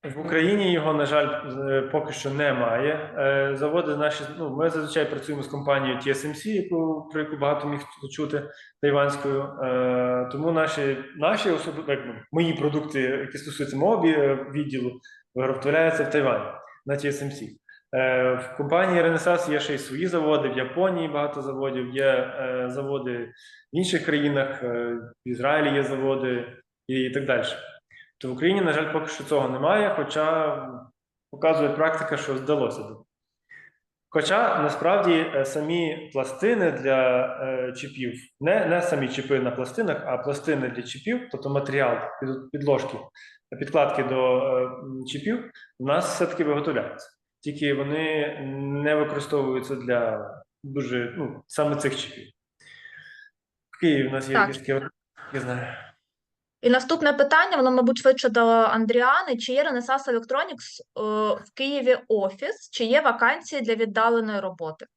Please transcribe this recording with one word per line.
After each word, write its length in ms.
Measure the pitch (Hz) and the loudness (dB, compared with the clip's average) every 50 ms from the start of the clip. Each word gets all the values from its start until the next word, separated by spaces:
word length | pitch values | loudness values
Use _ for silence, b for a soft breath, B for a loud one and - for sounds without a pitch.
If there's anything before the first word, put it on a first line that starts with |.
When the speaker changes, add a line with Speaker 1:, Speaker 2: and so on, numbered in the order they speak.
| - 147 135 | -10 -10 -10
Speaker 1:
В 40 | 147 | -8
Україні 520 | 165 170 170 160 160 180 208 208 202 185 | -6 0 2 2 4 4 4 4 4 4
його, 200 | 175 165 151 156 151 | 2 2 2 2 2
на 120 | 147 143 | 2 2
жаль, 220 | 139 151 151 147 143 - - - - 127 135 139 139 | 4 4 2 2 2 -2 -6 -6 -8 -6 -6 -2 0
е, 120 | 135 135 | 2 0
поки 300 | 135 135 - 156 147 - | 0 2 0 -2 -2 -2
що 180 | 151 - - 139 | -8 -6 -6 -4
немає. 840 | 135 139 147 143 131 123 120 117 113 120 135 147 156 151 151 - - 151 | -2 0 2 2 2 2 2 0 2 2 2 0 0 -2 -4 -8 -4 0
Е, 380 | 139 139 139 139 139 139 139 | 2 2 2 2 2 0 0
заводи 400 | 135 147 151 156 175 165 151 147 | 0 0 0 2 0 0 0 -2
наші, 280 | 143 147 147 147 - 143 135 151 170 | 0 0 0 0 -2 -8 -10 -8 -8
ну, 180 | 165 143 131 | -6 -6 -2
ми 140 | 143 160 165 | 0 0 0
зазвичай 400 | 160 160 151 147 - 165 147 - | 0 -2 -4 -2 0 0 0 0
працюємо 320 | 147 139 - 156 147 139 | -2 -6 -6 -6 -6 -6
з 40 | 135 - | -6 -8
компанією 520 | - 139 139 143 139 135 135 131 127 123 | -8 -6 0 2 2 2 2 0 -2 -2
Т 100 | 123 147 135 | 0 -2 -2
С 100 | 135 135 | 0 -2
М 100 | 151 147 | -6 -8
С, 120 | 147 - | -6 -6
яку, 600 | 214 220 196 - - 180 165 160 160 160 151 151 - | -2 -2 -2 -2 0 0 0 0 0 -2 -4 -6 -6
про 80 | - 156 | -4 -4
яку 160 | 151 151 156 | -4 -4 -4
багато 320 | 143 139 143 147 147 147 147 | -2 0 0 0 0 -2 -4
міг 120 | 147 147 143 - - - 139 139 | -6 -6 -8 -12 -16 -14 -14 -12
чути, 300 | - - 151 139 147 143 143 B B B B B B _ | -6 -6 -4 -2 -4 -4 -6 B B B B B B _
тайванською. 600 | - 147 143 143 139 143 143 143 - 139 139 135 | 2 2 4 4 4 2 0 -2 -2 -2 0 0
Е, 880 | 139 139 139 - 135 127 127 127 127 127 127 123 123 123 127 123 127 123 | -2 -4 -6 -6 -4 -2 0 2 2 2 2 2 2 2 0 0 -2 -4
тому 200 | - 139 151 170 | -4 -2 -2 0
наші, 440 | 165 160 160 151 - 151 143 139 139 131 - - - | 2 2 2 2 0 0 0 0 0 -2 -6 -12 -6
наші 340 | 156 147 170 220 208 - 202 | 0 2 2 2 2 2 0
особи-, 340 | 165 151 - 165 143 151 - 143 | 0 0 -2 -6 -8 -6 -2 -2
як 180 | 139 135 - | -2 -2 -2
би, 80 | 123 117 117 - _ | -10 -12 -12 -12 _
мої 200 | 147 165 170 165 | 0 2 2 2
продукти, 480 | 160 - 147 147 143 151 147 151 - 139 | 2 0 0 0 0 0 -4 -2 -2 0
які 380 | 127 127 135 139 139 131 - - | 0 0 0 -2 -4 -6 -10 -12
стосуються 380 | - 151 139 - 143 135 131 | -12 -12 -6 -6 -6 -4 -2
мого 200 | 135 151 196 226 196 | 0 2 4 4 4
бі-, 80 | 165 165 | 4 4
е, 220 | 160 151 143 143 139 131 135 135 135 | 4 6 4 4 2 0 -2 -6 -4
відділу, 360 | 147 147 143 131 131 123 123 127 B B B B B B _ _ | -4 -4 -2 -4 -4 -4 -4 -6 B B B B B B _ _
виготовляються 720 | 127 131 131 135 131 - 139 147 160 165 165 160 151 147 | -2 -2 -2 -2 -2 0 2 4 4 4 4 2 0 -2
в 60 | 143 | 0
Тайвані 340 | - 151 139 131 117 104 - - - - B B B B _ | 2 2 2 2 2 0 -2 -6 -10 -14 B B B B _
на 100 | 135 143 | -6 -4
Т 120 | 139 143 143 | -2 -2 -4
С 140 | 139 143 | -4 -2
М 80 | 143 139 | -6 -8
С. 120 | 139 - 110 - - _ b b b b b _ - | -8 -10 -14 -14 -16 _ b b b b b _ -2
Е, 380 | 131 131 131 127 127 127 127 127 | 0 2 2 2 2 2 2 0
в 220 | 127 - - - | 0 -4 -10 -8
компанії 460 | - 143 143 160 175 190 185 180 175 | -6 -2 0 2 2 4 4 4 4
Ренесанс 460 | 165 165 165 160 160 175 175 170 175 - | 4 4 2 2 2 2 2 2 2 0
є 120 | 151 147 | -2 -2
ще 140 | 143 - 147 | 0 -2 -4
й 40 | 131 | -6
свої 280 | - - 131 143 175 | -6 -8 -6 -4 -2
заводи, 420 | 185 170 170 156 151 151 139 131 131 | 0 0 2 2 4 2 2 2 0
в 80 | 123 | -2
Японії 520 | 127 131 127 - 170 185 190 180 170 165 151 | -2 -4 -2 0 0 2 2 2 0 -4 -2
багато 340 | 147 147 147 147 143 143 | -2 -2 -2 -2 -4 -6
заводів, 480 | 131 139 135 131 135 135 127 127 123 123 | -8 -6 -6 -4 -4 -4 -2 -4 -6 -4
є, 140 | 123 135 139 135 135 127 127 127 - 139 | -2 2 4 4 4 4 0 -2 -6 -6
е, 240 | 131 127 127 127 127 123 | -6 -4 -4 -4 -4 -4
заводи 480 | 123 139 139 139 143 139 123 127 120 120 117 117 B B B B B B B B | -4 -6 -4 -4 -4 -4 -4 -4 -6 -6 -6 -10 B B B B B B B B
в 40 | - | -2
інших 280 | 165 185 180 180 156 156 | -2 0 0 0 0 0
країнах, 580 | - 151 147 147 143 139 139 135 139 - - | 2 0 2 2 2 2 2 0 -2 -4 -6
е, 360 | 123 123 120 120 120 120 117 117 117 120 - _ _ | -6 -4 -4 -2 -4 -4 -6 -6 -8 -12 -20 _ _
в 20 | 127 | -8
Ізраїлі 460 | 123 113 123 139 151 156 151 143 139 | -6 -2 0 2 2 2 2 2 2
є 60 | 139 | 0
заводи 640 | 139 127 139 131 135 135 135 135 131 127 123 120 120 123 - - _ _ _ _ _ | 0 0 -2 -2 0 0 0 0 -2 -2 -2 -4 -6 -8 -14 -20 _ _ _ _ _
і, 140 | - 127 131 | -4 -2 -2
і 80 | 127 127 | -2 -2
так 140 | 127 139 135 | -2 -4 -2
далі. 180 | 135 127 120 - - - - - - - - _ b b b b b b _ | 0 0 0 0 -2 -6 -8 -12 -16 -20 -20 _ b b b b b b _
То 100 | - 127 | -8 -8
в 40 | |
Україні, 280 | 127 127 151 170 190 202 | -6 0 2 2 4 4
на 120 | 185 165 | 2 2
жаль, 200 | 147 151 156 156 | 2 0 0 0
поки 140 | 151 156 156 | -2 -4 -4
що 180 | 156 - - 147 | -4 -8 -10 -4
цього 240 | - 151 143 131 127 | 0 2 2 2 2
немає, 460 | 127 127 135 156 196 214 208 196 - | -2 0 2 4 4 4 4 2 0
хоча 600 | - 143 - - 156 156 156 160 160 156 151 139 - 131 131 123 123 - - _ _ _ _ _ _ _ _ | -2 -2 -2 0 0 2 2 2 2 2 0 -2 -4 -6 -10 -12 -14 -16 -20 _ _ _ _ _ _ _ _
показує 380 | - 143 - 160 160 160 151 143 | -8 2 4 4 4 4 2 2
практика, 480 | 143 147 156 165 160 - 156 - 151 | 2 2 2 2 2 -2 -2 -4 -4
що 200 | 135 - - 135 | -4 -2 -4 -4
здалося 460 | 131 131 135 151 139 131 110 - 110 | -4 0 0 2 2 2 0 -2 -6
б. 40 | 107 107 110 104 - _ _ _ _ _ _ _ _ B B B B B B B B _ _ _ _ _ | -10 -12 -14 -18 -20 _ _ _ _ _ _ _ _ B B B B B B B B _ _ _ _ _
Хоча, 520 | - 160 151 160 185 214 240 202 165 - | -2 0 2 2 2 4 4 2 2 0
насправді, 640 | 147 147 139 - 151 165 190 202 190 175 170 160 160 156 - | 0 -2 -2 0 2 2 2 4 4 4 4 4 2 0 0
е, 100 | 139 135 | -2 -2
самі 640 | 135 - 156 151 156 170 175 170 156 151 156 151 151 | 0 -2 -4 -2 0 0 0 0 -2 -4 -6 -10 -8
пластини 600 | - 135 131 131 - - 185 220 240 214 185 165 | -4 -4 -4 -4 -4 0 2 2 2 4 2 0
для, 540 | 143 131 131 135 135 131 127 127 127 127 127 - - - | 0 0 0 2 4 4 4 4 4 4 2 0 -2 -6
е, 300 | 135 131 131 127 127 127 | -6 -4 -4 -4 -4 -4
чіпів, 420 | 123 127 139 135 - 135 127 120 120 123 - - _ _ | -6 -8 -12 -12 -10 -8 -8 -8 -8 -10 -16 -20 _ _
не, 260 | 135 160 196 220 185 | 0 2 2 2 2
не 160 | 165 170 175 | 2 2 2
самі 260 | 175 175 160 143 135 123 | 2 0 0 0 0 -2
чіпи 320 | - - 131 - 143 131 | -4 -6 0 0 0 2
на 100 | 123 123 | 2 -2
пластинах, 520 | 120 - 127 - - - 220 185 143 - - | -2 -4 -6 -6 -4 -2 -2 -2 -2 -4 -4
а 120 | - 127 127 | -4 -4 -4
пластини 500 | - 143 139 143 - 165 151 135 131 123 | -2 -4 -4 -4 0 0 0 0 0 -4
для 140 | 117 120 | -6 -8
чіпів, 460 | 120 - - 139 - 208 240 247 247 - | -10 -10 -12 -8 -4 -4 -4 -4 -4 -8
тобто 180 | - 131 - 139 | -10 -8 -6 -2
матеріал 460 | 143 143 139 135 131 139 135 120 117 - - - - - | -2 -2 -2 0 0 2 2 2 2 -2 -4 -8 -8 -8
під-, 300 | 139 131 135 135 - - | -6 -6 -6 -8 -8 -8
підложки, 460 | - 147 139 143 139 123 - - - 107 - - B B B B B B _ _ - - | -8 -4 2 2 2 2 2 -4 -8 -10 -14 -16 B B B B B B _ _ -10 -10
підкладки 440 | 143 139 - 156 143 143 - - 131 | -8 0 2 2 4 4 2 -2 0
до, 320 | 123 131 131 127 127 127 127 | 0 2 2 4 4 4 4
е, 240 | 135 135 127 127 127 | 2 2 2 0 0
м, 400 | 127 127 127 139 135 131 131 127 | -2 -6 -10 -12 -10 -10 -10 -10
чіпів, 440 | 131 - 139 147 208 233 254 - B B B B B B _ | -8 -8 -6 -2 -2 -4 -4 -6 B B B B B B _
у 80 | 127 | -2
нас 280 | 135 147 170 - - - | 0 0 0 0 -2 0
все-таки 300 | - 180 170 - - 165 | 0 -2 -2 0 -2 0
виготовляються. 640 | 147 147 147 147 165 143 117 101 90 - - - - _ _ _ _ _ _ | 0 0 0 0 -2 -2 -2 -4 -4 -10 -14 -18 -20 _ _ _ _ _ _
Тільки 340 | _ 147 143 - 151 143 143 | _ -10 -6 -2 -2 0 0
вони 600 | 135 139 139 147 160 160 156 156 151 147 147 151 - 135 135 135 139 139 139 139 143 143 | 0 -2 -2 -2 -2 -2 0 0 0 -2 -2 -4 -8 -10 -8 -8 -6 -6 -4 -4 -2 0
не 100 | 151 151 | 2 2
використовуються 800 | 151 147 147 - 143 139 - 151 143 135 135 131 131 123 - 139 | 2 0 0 -2 -6 -4 -2 0 0 0 0 -2 -2 -4 -4 -8
для 560 | 123 120 123 123 120 117 113 107 107 104 - - - - _ _ _ - | -6 -2 0 0 0 2 0 -2 -4 -8 -12 -14 -18 -20 _ _ _ -14
дуже, 500 | 139 135 139 131 120 123 123 120 120 - 185 | -8 -6 -6 -4 -2 -4 -4 -4 -4 -6 -8
ну, 240 | 147 117 90 - - | -8 -8 -8 -12 -18
саме 300 | _ - - 151 147 143 | _ -2 -2 0 0 0
цих 200 | 143 - 135 - | 0 -2 -2 -4
чіпів. 280 | - - - - - - - _ _ _ _ _ B B B B B B B B B B B B B B B B _ _ _ _ _ _ _ | -4 -8 -10 -12 -18 -20 -20 _ _ _ _ _ B B B B B B B B B B B B B B B B _ _ _ _ _ _ _
В 100 | - - | -6 2
Києві 280 | - 165 151 139 131 127 | 2 4 4 4 2 0
в 40 | |
нас 160 | 135 135 131 131 | 0 -4 -4 0
є 60 | 135 | 2
Speaker 2:
Так. 140 | 135 - - | 2 2 2
Speaker 1:
якісь 140 | - - - | 0 -6 -4
такі, 200 | - 135 135 139 - _ _ _ _ _ - - - - | -2 -2 -2 -2 -6 _ _ _ _ _ -20 -20 -10 -8
я 60 | 135 | -6
знаю. 260 | 123 123 123 123 123 - - - - - _ _ _ _ _ _ _ _ _ _ _ _ _ _ | -6 -4 -6 -6 -6 -10 -12 -14 -18 -20 _ _ _ _ _ _ _ _ _ _ _ _ _ _
Speaker 2:
І 80 | - 240 | 4 4
наступне 420 | 247 254 254 262 330 330 311 294 | 4 4 4 2 0 4 4 2
питання, 440 | 285 285 285 285 330 311 359 392 370 | 6 4 4 6 6 6 6 4 4
воно, 140 | 294 254 254 | 4 4 6
мабуть, 280 | 254 254 247 233 254 240 | 6 6 4 4 2 6
швидше 300 | - 269 262 262 - 254 | 6 6 6 6 4 2
до 180 | 214 240 233 226 | 4 6 6 8
Андріани. 880 | 226 226 226 - - 226 226 214 233 240 240 254 277 339 381 339 247 | 8 6 6 6 4 2 2 4 4 4 6 6 4 4 2 0 -4
Чи 160 | 233 226 254 | -4 -2 0
є 100 | 247 277 294 | 0 2 2
Renaissance 440 | 320 269 240 240 254 269 269 269 269 | 2 0 -2 0 0 0 0 0 0
Electronics, 720 | 240 226 226 - 254 277 330 370 302 233 - - - - | -2 -2 -2 0 -2 -2 0 -2 -6 -12 -14 -18 -18 -20
е, 540 | - _ _ - 214 214 214 214 214 214 214 - - | -20 _ _ -6 -4 -2 0 0 0 0 0 -2 -4
в 100 | - _ | -16 _
Києві 420 | - 269 277 285 277 254 247 254 - - _ | -6 -4 -2 -2 0 4 4 2 2 2 _
офіс? 600 | 220 208 196 190 190 - 277 349 440 - - - | 0 0 0 -2 -4 -6 -8 -8 -8 -8 -12 -14
Чи 120 | - - 240 | -6 -4 0
є 160 | 220 247 294 | 2 2 4
вакансії 640 | 294 269 233 233 247 233 285 339 339 - 320 285 | 4 4 4 4 4 2 2 0 -4 -6 -6 -4
для 120 | 240 214 226 | 0 -2 0
віддаленої 640 | 220 226 220 196 226 220 233 233 233 220 214 214 202 | 0 0 0 2 2 4 4 4 2 0 0 -4 -4
роботи? 460 | 190 190 - - 165 156 156 _ - _ _ | -4 -6 -8 -6 -8 -10 -8 _ -16 _ _